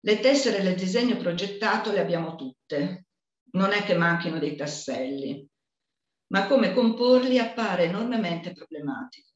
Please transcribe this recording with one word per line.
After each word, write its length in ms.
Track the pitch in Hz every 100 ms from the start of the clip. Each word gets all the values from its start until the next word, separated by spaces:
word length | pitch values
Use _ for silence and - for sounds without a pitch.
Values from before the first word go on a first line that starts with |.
Le 200 | - 214
tessere 420 | 262 277 240 202
del 140 | 190 180
disegno 400 | 185 226 247 208
progettato 720 | 180 175 196 - 214 214 220
le 100 | 196
abbiamo 360 | 165 170 160 -
tutte, 680 | 131 - _ 143 185 - _ _ _ _ _
non 200 | 185 196
è 100 | 202
che 140 | 202 170
manchino 420 | 170 170 170 160
dei 160 | 147
tasselli, 880 | 147 147 - - 123 131 139 139 139 - _ _ _ _ _ _ _ _
ma 180 | 190 233
come 260 | 269 196
comporli 680 | 247 226 226 247 254 254 254
appare 460 | 226 - 214 180
enormemente 680 | 165 196 233 233 180 165 170
problematico. 800 | - - 151 143 127 127 - _